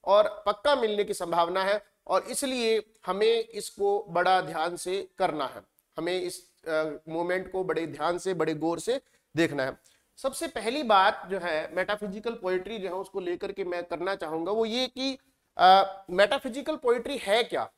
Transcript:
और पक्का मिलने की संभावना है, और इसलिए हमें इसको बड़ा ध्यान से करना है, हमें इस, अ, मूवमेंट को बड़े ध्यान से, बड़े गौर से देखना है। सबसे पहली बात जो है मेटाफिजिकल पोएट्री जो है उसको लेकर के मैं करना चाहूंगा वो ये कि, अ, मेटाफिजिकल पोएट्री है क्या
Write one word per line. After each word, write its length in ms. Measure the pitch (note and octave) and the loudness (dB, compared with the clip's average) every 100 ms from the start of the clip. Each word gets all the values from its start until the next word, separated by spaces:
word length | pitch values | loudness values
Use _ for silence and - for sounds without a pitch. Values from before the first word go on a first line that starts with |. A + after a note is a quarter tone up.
और 400 | - G3+ G#3+ - - | 6 6 6 0 -4
पक्का 300 | G#3 C#4+ C#4 | 0 2 2
मिलने 280 | A3+ G#3 | 2 0
की 100 | G3+ | -2
संभावना 500 | F#3+ F3 E3+ E3+ F#3 | -4 -2 0 2 2
है, 220 | F#3+ G#3 - _ - | 2 0 -4 _ -2
और 160 | F#3 | -2
इसलिए 680 | - B3+ C4 B3+ A3+ A3 - _ - | 0 -4 -2 0 2 0 -2 _ -6
हमें 420 | F#3+ G#3+ A3+ A3 | 0 2 2 -2
इसको 580 | - - - G3+ G3+ - | -8 -12 -2 0 0 -2
बड़ा 320 | E3+ F3+ F#3 | 0 4 2
ध्यान 340 | F#3 E3 E3 F3 | 2 -4 -4 -4
से 340 | F3+ F#3+ F#3 _ | -6 -6 -8 _
करना 280 | F#3 D#3 C3 | -2 -2 -6
है, 160 | A2 - _ _ - | -8 -20 _ _ -8
हमें 240 | E3 F#3 | -4 -4
इस, 300 | F3+ - - _ - | -4 -10 -18 _ -4
अ, 320 | D#3 D#3+ D3 - | -2 -2 -6 -8
मूवमेंट 420 | D#3+ F3 F#3 F#3 | -6 -2 -2 -4
को 120 | F#3+ | -6
बड़े 240 | F#3 E3 E3 | -2 -2 -4
ध्यान 300 | C#3 D#3 F3 | -4 -2 -2
से, 160 | F#3+ | -4
बड़े 200 | F3+ D#3+ | -2 -2
गौर 260 | D#3 D#3 E3 | 0 -2 -2
से 220 | F#3+ C4 _ _ _ D3 | -2 -4 _ _ _ 0
देखना 280 | E3 C#3+ | 0 2
है। 140 | C3 - _ _ _ - | -4 -4 _ _ _ -8
सबसे 300 | C4+ B3+ E4 | -6 -4 -6
पहली 360 | - G#3+ C#4 | -4 -4 -4
बात 440 | B3+ G3+ F#3+ G#3+ F3+ | 4 6 6 2 -6
जो 100 | F#3+ | -6
है 360 | F3 D#3 D#3+ E3+ | -2 -4 -4 -4
मेटाफिजिकल 580 | F#3 G#3 G#3 G3 A#3 | -2 -4 -4 -8 -8
पोएट्री 440 | A#3 F#3 F#3 F#3 A3+ | -6 -2 -2 -4 -8
जो 100 | F#3 | -6
है 80 | F#3 | -8
उसको 240 | F#3+ G3 | -8 -6
लेकर 320 | F3+ F3 G3 | -4 -4 -6
के 120 | G3 | -6
मैं 200 | F#3 F3 | -4 -4
करना 320 | F3 E3+ F3+ G3 | -6 -4 -4 -4
चाहूंगा 360 | D#3+ D#3+ E3+ | -4 -4 -2
वो 140 | A3 A3+ | 0 0
ये 220 | A#3 B3+ | 0 -4
कि, 320 | B3 C4+ C4 _ _ _ - | -4 -6 -6 _ _ _ 6
अ, 460 | F3+ F#3+ F#3+ - - | 10 10 8 -2 -6
मेटाफिजिकल 680 | F3+ G3+ C#4 C4 A#3 C#4+ D#4 | 2 4 2 -4 -8 -6 -2
पोएट्री 420 | B3 A#3+ A#3 - | 2 0 0 -6
है 260 | - A3 | 0 0
क्या 280 | G#3 D#3 A2 | 2 -2 -6